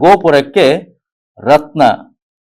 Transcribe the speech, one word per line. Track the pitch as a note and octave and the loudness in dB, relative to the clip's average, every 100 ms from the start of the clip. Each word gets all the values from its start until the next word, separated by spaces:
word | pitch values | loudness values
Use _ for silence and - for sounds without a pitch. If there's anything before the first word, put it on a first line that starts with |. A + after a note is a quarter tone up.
ಗೋಪುರಕ್ಕೆ | D#3+ G3 E3+ C#3+ C#3 G3 C3+ E3+ F#3+ _ _ _ _ _ | 0 0 0 -2 -2 -2 -2 -2 -8 _ _ _ _ _
ರತ್ನ | A2+ D3 D3+ D#3 B2+ G2 - _ _ _ | 0 0 -2 -2 -2 -2 -10 _ _ _